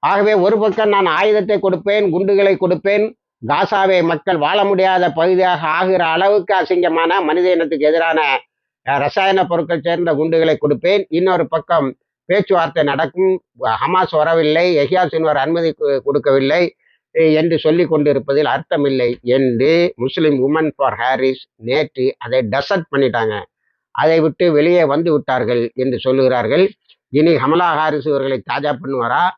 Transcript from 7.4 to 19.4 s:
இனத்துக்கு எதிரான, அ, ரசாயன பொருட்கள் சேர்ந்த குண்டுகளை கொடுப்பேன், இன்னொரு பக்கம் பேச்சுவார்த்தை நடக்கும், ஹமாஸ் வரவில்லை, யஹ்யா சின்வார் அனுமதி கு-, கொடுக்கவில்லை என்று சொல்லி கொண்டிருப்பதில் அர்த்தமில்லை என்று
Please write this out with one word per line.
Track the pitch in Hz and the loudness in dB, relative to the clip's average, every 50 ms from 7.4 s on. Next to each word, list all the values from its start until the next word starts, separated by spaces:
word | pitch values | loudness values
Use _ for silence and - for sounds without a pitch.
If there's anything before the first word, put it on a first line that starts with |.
| 180 185 | 0 0
இனத்துக்கு | 180 170 165 151 160 147 143 151 | 0 0 0 -2 -2 0 0 0
எதிரான, | 156 170 165 165 160 160 156 143 135 131 - _ _ _ _ _ _ _ _ | 2 2 0 0 0 0 0 0 -2 -4 -6 _ _ _ _ _ _ _ _
அ, | 127 139 139 | -4 -2 -2
ரசாயன | 139 147 - 208 190 190 196 190 185 | -2 -2 -2 0 0 2 2 0 0
பொருட்கள் | 180 170 170 160 156 170 165 143 | 0 -2 -4 -2 -2 -4 -4 -2
சேர்ந்த | 170 170 170 175 170 156 | -4 -2 -2 0 -2 0
குண்டுகளை | 139 156 165 160 165 160 160 156 147 | 0 0 0 0 0 2 2 0 0
கொடுப்பேன், | - 147 143 123 - 175 196 208 180 _ | 0 -2 -2 0 0 0 0 0 0 _
இன்னொரு | 156 165 180 190 185 170 156 131 | -2 0 0 0 0 0 -2 -2
பக்கம் | - 165 156 _ 170 165 143 135 131 _ _ _ _ _ _ _ | -2 -6 -2 _ 0 0 0 -2 -6 _ _ _ _ _ _ _
பேச்சுவார்த்தை | 175 202 190 - 196 175 165 156 143 - 151 | -2 -2 0 2 2 0 0 0 0 -2 -2
நடக்கும், | 143 143 147 160 139 - 175 190 190 185 180 _ _ _ 117 123 107 113 110 | 0 0 -2 -4 -4 -2 -2 0 0 0 -2 _ _ _ _ -4 -2 -2 -2
ஹமாஸ் | 131 143 175 185 185 - - | -2 0 0 0 0 0 0
வரவில்லை, | 156 151 160 165 165 160 151 151 165 170 180 180 | 0 0 2 2 2 2 2 2 2 2 2 2
யஹ்யா | 151 143 131 180 185 180 | 2 0 0 0 0 0
சின்வார் | 156 - 165 160 160 151 143 135 | 0 -2 -2 0 0 0 0 0
அனுமதி | 147 165 170 165 165 | -2 -2 -2 -2 -2
கு-, | 147 _ - 143 139 135 117 | -4 _ -2 -2 -2 -2 -2
கொடுக்கவில்லை | 139 139 147 131 147 135 139 135 135 147 175 175 165 - _ _ _ _ _ _ _ _ 160 165 160 156 | -2 -2 -2 0 2 2 2 2 0 0 0 0 -2 -4 _ _ _ _ _ _ _ _ 0 2 4 4
என்று | 156 160 170 170 156 | 2 2 0 0 0
சொல்லி | - 156 156 170 180 | 0 0 2 2 2
கொண்டிருப்பதில் | 151 160 151 147 143 143 135 - - 139 143 151 | 0 0 0 2 2 0 0 -2 -2 0 0 0
அர்த்தமில்லை | 135 127 139 160 _ - 160 143 143 135 131 123 120 123 - _ | 0 -2 -4 -4 _ -2 0 0 0 0 0 0 -2 -2 -4 _
என்று | 120 123 135 | 0 2 2